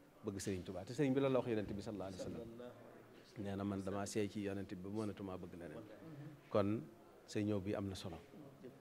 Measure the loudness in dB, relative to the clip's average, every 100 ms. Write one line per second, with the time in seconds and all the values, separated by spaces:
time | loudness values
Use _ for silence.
0 | -20 -6 -4 -2 0 0 -2 -6 -6 2
1 | 4 6 6 6 4 2 2 -2 -2 -2
2 | -4 -4 -4 -4 -8 -10 -12 -12 -14 -16
3 | -18 -18 -14 -6 -2 0 2 2 2 0
4 | 2 2 2 2 0 0 -4 -6 -4 0
5 | 0 -2 -4 -4 -6 -8 -8 -8 -10 -12
6 | -12 -10 -10 -12 4 6 6 4 0 -12
7 | -18 -20 -4 2 4 4 2 0 0 -2
8 | -6 -8 -12 -16 -16 -14 -14 -14